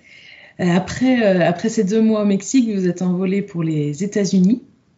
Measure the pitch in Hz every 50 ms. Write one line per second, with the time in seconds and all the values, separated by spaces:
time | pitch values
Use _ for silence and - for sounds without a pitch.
0 | _ - - - - - - - - - _ - 190 175 170 190 185 - - -
1 | 247 262 254 240 220 196 190 180 165 165 165 - - 220 220 226 202 180 220 220
2 | 220 220 220 214 208 202 196 190 - - - 269 233 226 208 190 185 180 175 175
3 | 185 180 180 180 190 185 190 202 202 - - 170 165 160 156 151 147 147 147 143
4 | 208 202 - 208 196 175 202 190 180 196 240 - - _ _ _ _ _ _